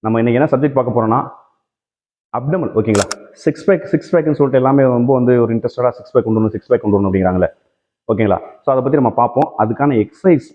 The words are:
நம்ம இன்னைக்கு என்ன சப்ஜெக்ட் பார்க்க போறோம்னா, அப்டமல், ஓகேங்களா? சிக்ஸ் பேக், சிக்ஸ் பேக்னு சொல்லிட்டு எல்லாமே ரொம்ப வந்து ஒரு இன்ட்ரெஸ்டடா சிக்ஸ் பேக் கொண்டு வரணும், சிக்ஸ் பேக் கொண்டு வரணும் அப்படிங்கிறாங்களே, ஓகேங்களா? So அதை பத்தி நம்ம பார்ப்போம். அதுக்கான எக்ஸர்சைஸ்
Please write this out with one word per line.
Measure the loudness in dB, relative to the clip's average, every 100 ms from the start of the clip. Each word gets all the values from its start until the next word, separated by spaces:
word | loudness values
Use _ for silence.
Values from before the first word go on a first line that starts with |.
| 0
நம்ம | 0
இன்னைக்கு | 2 2
என்ன | 2
சப்ஜெக்ட் | 0 0 0
பார்க்க | -2 -2
போறோம்னா, | 0 -2 -4 -12 _ _ _ _ _ _ _ _ _ -8
அப்டமல், | -4 -4 -2 -4
ஓகேங்களா? | 0 -2 -2 -8 -16 -6
சிக்ஸ் | -6 -4 -2
பேக், | -2 0
சிக்ஸ் | -6 0
பேக்னு | -2 0 0
சொல்லிட்டு | 0 2
எல்லாமே | 2 4 2
ரொம்ப | 2 2 2
வந்து | 2 2
ஒரு | 2 0
இன்ட்ரெஸ்டடா | -4 -2 -4 -4
சிக்ஸ் | -2
பேக் | -2 0
கொண்டு | 0
வரணும், | 0 -2
சிக்ஸ் | _
பேக் | -2
கொண்டு | 2 0
வரணும் | 0
அப்படிங்கிறாங்களே, | 0 0 0 -2 -4 _ _ _ _ -6
ஓகேங்களா? | -2 0 0 -4 -10
So | -2
அதை | 0 0
பத்தி | 0
நம்ம | 0 0
பார்ப்போம். | 0 0 -2 -2
அதுக்கான | -2 0 0 0
எக்ஸர்சைஸ் | -2 _ 0 0 -2